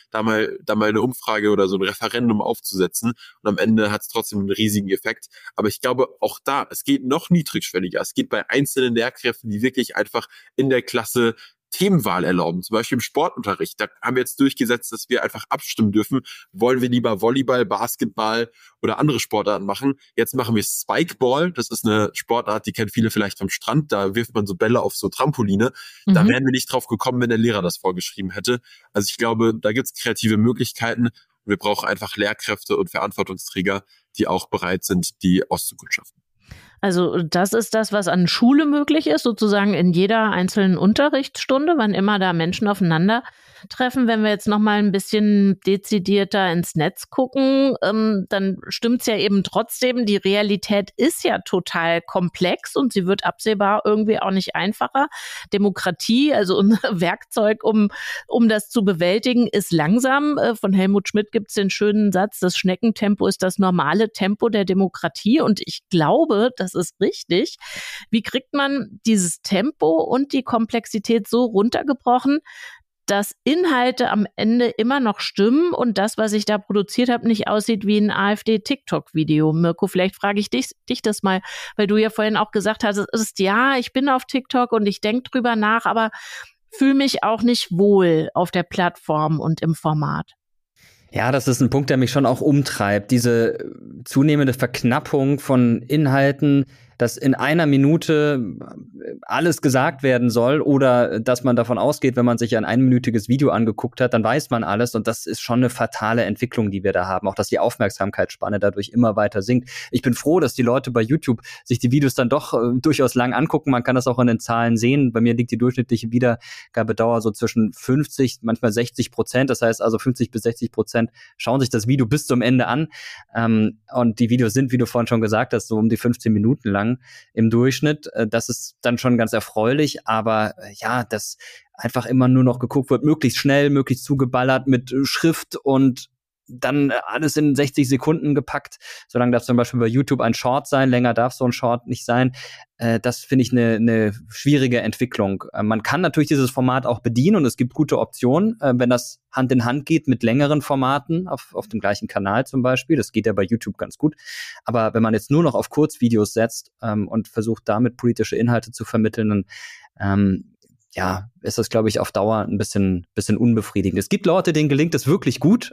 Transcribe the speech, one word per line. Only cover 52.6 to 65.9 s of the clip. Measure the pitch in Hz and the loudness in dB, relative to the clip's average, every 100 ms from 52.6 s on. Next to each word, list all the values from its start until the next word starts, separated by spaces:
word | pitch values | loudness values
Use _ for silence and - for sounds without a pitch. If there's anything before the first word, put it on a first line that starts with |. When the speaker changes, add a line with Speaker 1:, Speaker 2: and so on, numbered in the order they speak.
| - - | -4 -2
Speaker 2:
und | 262 | 0
sie | 202 180 | 0 0
wird | 196 - | 0 -2
absehbar | - 220 202 202 208 | -4 -2 0 2 2
irgendwie | - 214 214 214 | 2 2 2 0
auch | - | 0
nicht | 190 - - | -2 -2 -4
einfacher. | 180 - - 269 285 - - - - | -4 -2 -2 0 -2 -4 -14 -16 -4
Demokratie, | 202 202 185 185 175 - 233 294 | 0 0 0 -4 -4 0 2 2
also | 247 185 185 | 2 2 2
unser | 196 220 | 4 4
<laughs> | 370 185 | 0 -2
Werkzeug, | 170 202 - - 214 220 - | -2 -2 -6 0 0 0 0
um, | 220 202 - - - - | 2 0 -2 -10 -12 -2
um | 247 226 | 2 4
das | 214 - | 2 0
zu | 240 196 | 0 2
bewältigen, | 170 175 214 254 240 233 | 2 2 2 2 2 2
ist | 202 - | 0 0
langsam. | 165 151 226 254 277 294 285 | 0 2 2 2 2 0 0
Äh, | - 220 | 0 0
von | 202 | 0
Helmut | 190 190 202 - | 2 2 2 0
Schmidt | 208 214 | -2 -2
gibt's | 226 208 - | -4 -4 -2
den | 196 | -2
schönen | - 208 214 208 | 0 0 2 2
Satz, | 180 208 - | 2 0 0
„Das | 180 - | -2 0
Schneckentempo | 185 180 233 202 208 208 190 | 0 0 0 0 0 2 0
ist | - | 0
das | 185 - | -2 0
normale | 196 180 143 180 220 | 2 2 0 0 0
Tempo | - 190 208 233 | -2 -2 0 0
der | 208 | 0
Demokratie.“ | 190 185 190 - 165 - 202 294 | 0 0 0 -2 -8 -4 0 2
Und | 240 196 - | 2 0 -4
ich | - | -12
glaube, | - | -2